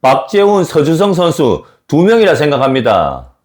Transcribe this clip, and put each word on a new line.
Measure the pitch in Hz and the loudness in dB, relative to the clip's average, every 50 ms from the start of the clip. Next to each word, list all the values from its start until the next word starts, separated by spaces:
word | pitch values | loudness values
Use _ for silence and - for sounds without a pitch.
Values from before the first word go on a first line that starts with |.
박재훈, | - 131 135 135 - - - 202 202 202 208 196 | 2 2 0 0 -2 -2 0 0 2 2 2 0
서주성 | 175 - - 160 143 151 165 160 202 202 190 | -2 0 -2 -2 0 0 0 0 0 0 0
선수 | 165 180 170 - - 151 120 92 - - _ _ _ _ _ | 0 0 -2 0 0 0 -2 -2 -4 -6 _ _ _ _ _
두 | - | 0
명이라 | 151 175 202 226 233 220 190 156 | 2 2 2 2 2 2 2 2
생각합니다. | - 151 147 143 127 131 131 131 135 113 113 104 92 80 73 67 64 62 - _ _ | 0 0 -2 0 0 -2 -2 -2 0 0 0 0 0 0 -2 -6 -10 -14 -20 _ _